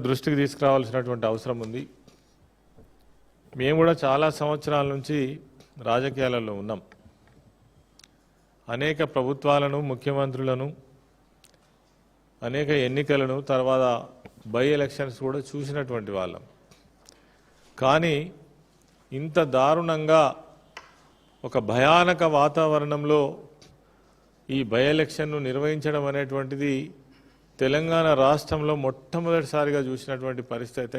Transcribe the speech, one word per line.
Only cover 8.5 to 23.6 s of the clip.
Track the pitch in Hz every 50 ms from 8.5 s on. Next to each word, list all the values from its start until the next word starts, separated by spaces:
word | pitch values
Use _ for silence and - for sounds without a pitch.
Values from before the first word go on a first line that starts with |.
| _ _ _ - 113
అనేక | 123 143 156 156 151 160 143 -
ప్రభుత్వాలను, | 135 127 127 143 135 - 147 143 143 143 143 139 147 147 139
ముఖ్యమంత్రులను, | 127 123 - 143 139 139 135 135 127 127 135 131 131 123 131 147 170 - - - _ _ _ _ _ _ _ _ _ _ _ _ _ _ _ _ _ _ _ _ _ _ _ _ _ _ _ _ _ _
అనేక | - 120 127 143 151 143 151 143 127 127
ఎన్నికలను, | 131 143 147 143 147 139 135 127 131 139 139 - 135
తర్వాత | 127 127 131 131 131 131 123 120 117 - - - - - - - - - 110 107
by | 117 131 143 147 143
ఎలక్షన్స్ | 143 127 - - 143 135 117 - 135 131
కూడా | 135 143 135 -
చూసినటువంటి | - 147 143 135 143 147 139 127 123 113 104 104 101 95
వాళ్ళం. | 92 90 82 - - - _ _ _ _ _ _ _ _ _ _ _ - - _ _ _ _ _ _ _ _ _ _ _ _ -
కానీ | 131 131 143 160 170 165 147 143 156 185 - - - - _ _ _ _ _ _ _ _ _ _ _ _
ఇంత | 135 135 151 160 147 170 160 139 127 127
దారుణంగా | 131 143 160 170 170 165 160 156 156 156 160 160 151 127 - - - - - - _ _ _ - - - - _ _ _ _ _ _ _ _ _ -
ఒక | 123 - 131 110 104 110
భయానక | 123 131 147 165 175 175 180 180 151 170 160 151 139
వాతావరణంలో | 143 151 147 160 160 156 151 147 147 147 147 147 147 147 151 151 139 143 170 - - - - _